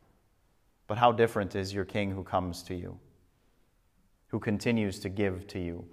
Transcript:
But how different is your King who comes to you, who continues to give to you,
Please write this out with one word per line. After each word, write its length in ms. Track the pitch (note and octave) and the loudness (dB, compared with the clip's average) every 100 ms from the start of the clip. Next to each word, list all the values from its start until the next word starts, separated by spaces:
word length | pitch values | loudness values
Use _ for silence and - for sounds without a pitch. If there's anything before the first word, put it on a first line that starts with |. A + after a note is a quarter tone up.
| _ _ _ _ _ _ _ _ - | _ _ _ _ _ _ _ _ -6
But 100 | G#2+ | 4
how 120 | A#2+ | 6
different 440 | A2+ A2+ A2 F#2+ G2+ | 8 4 4 -2 -2
is 180 | G2 | -2
your 100 | G2+ | -4
King 280 | F#2 A2 G2 | -4 -2 -2
who 120 | F#2+ | -4
comes 400 | F#2 F#2+ F2+ E2 | -2 0 0 -6
to 120 | - F2+ | -8 -8
you, 240 | F2+ E2+ - _ _ _ _ _ _ _ _ _ _ _ _ | -8 -12 -20 _ _ _ _ _ _ _ _ _ _ _ _
who 120 | A2+ | -4
continues 600 | A2+ G#2 B2 A#2 G#2 F#2 | 0 0 2 2 0 -2
to 100 | G2 | -6
give 380 | G2 G2+ F#2 - | 0 0 0 -6
to 120 | G2 | -6
you, 260 | F2 E2+ F2 | -6 -6 -10